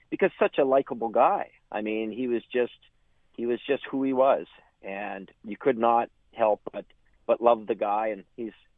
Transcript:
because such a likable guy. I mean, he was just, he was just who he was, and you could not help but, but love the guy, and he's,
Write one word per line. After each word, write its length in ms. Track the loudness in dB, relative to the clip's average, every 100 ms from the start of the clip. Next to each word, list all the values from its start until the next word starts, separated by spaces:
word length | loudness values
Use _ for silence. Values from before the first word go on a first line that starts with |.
| _
because 220 | -2 -2 2
such 180 | 0 2
a 60 |
likable 460 | 4 4 2 -2 -2
guy. 400 | 4 4 2 -4 _ _
I 100 | -8
mean, 280 | -4 -4 -4
he 160 | -4 -2
was 160 | -4 -2
just, 200 | -2 -2 -4 _ _ _ _ _ -8
he 100 | -4
was 140 | -2
just 200 | -2 -4 -2
who 140 | -4
he 100 | 0
was, 340 | 4 4 4 0 -16 _ _
and 480 | -12 -10 -10 -10 -14 _
you 120 | -14 -4
could 220 | -2 0
not 320 | 2 2 0 _ _
help 280 | -2 0 0 -4
but, 120 | -12 -14 _ _ _ -4
but 120 | 0
love 280 | 2 2 0
the 80 | -4
guy, 320 | -2 -2 -2
and 160 | -6 -12 -12
he's, 160 | -12 -14 _